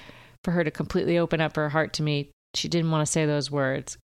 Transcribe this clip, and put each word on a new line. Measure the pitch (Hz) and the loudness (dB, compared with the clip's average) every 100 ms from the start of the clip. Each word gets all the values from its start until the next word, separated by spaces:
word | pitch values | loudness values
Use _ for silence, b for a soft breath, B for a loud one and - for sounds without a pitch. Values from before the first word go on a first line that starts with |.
| B B B B | B B B B
for | - | -2
her | 170 | 0
to | 156 | 0
completely | - 151 180 165 170 | -2 -2 0 2 2
open | 165 160 | 2 0
up | 156 156 | 0 0
her | 151 | 0
heart | 156 156 - | 0 0 0
to | |
me. | 151 147 143 _ _ - | 0 0 -4 _ _ -8
She | 151 | -2
didn't | 170 160 | 0 2
wanna | 156 151 | 2 2
say | 165 151 | 2 2
those | 147 143 | 0 0
words." | 143 135 139 - - | -2 0 -2 -6 -14